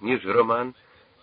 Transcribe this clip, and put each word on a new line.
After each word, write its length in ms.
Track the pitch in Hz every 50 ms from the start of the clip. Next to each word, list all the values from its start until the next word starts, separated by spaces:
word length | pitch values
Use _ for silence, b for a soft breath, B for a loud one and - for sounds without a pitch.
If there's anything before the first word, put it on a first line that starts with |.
ніж 240 | 101 117 131 110 95
Роман, 480 | 95 98 120 113 113 117 120 123 127 127 b b b b b b b b b